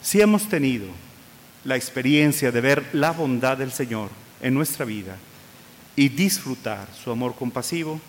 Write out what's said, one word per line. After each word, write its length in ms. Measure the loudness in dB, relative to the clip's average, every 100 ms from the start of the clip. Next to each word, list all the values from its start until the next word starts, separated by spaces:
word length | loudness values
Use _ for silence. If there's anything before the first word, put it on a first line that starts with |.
Si 180 | 0 4
hemos 280 | 6 4 2
tenido 380 | 0 0 0 -6 -14 -18 -20 -20 -20 -20 -16
la 120 | -4 -2
experiencia 720 | -2 -2 2 4 4 4 2
de 100 | 2
ver 240 | 4 2 0
la 200 | 0 0
bondad 440 | 0 -2 0 0 0
del 160 | -4
Señor 380 | -4 -4 -4 -8 -12 -20 -8
en 120 | -2
nuestra 320 | 0 0 -4
vida 320 | -6 -6 -8 -14 -18 -20 -20 -20 -20 -20 -10
y 140 | 2 2
disfrutar 800 | 4 0 0 -4 -6 -6 -8 -10 -14
su 80 | -6
amor 260 | -4 -4 -4
compasivo 640 | -6 -6 -6 -4 -6 -8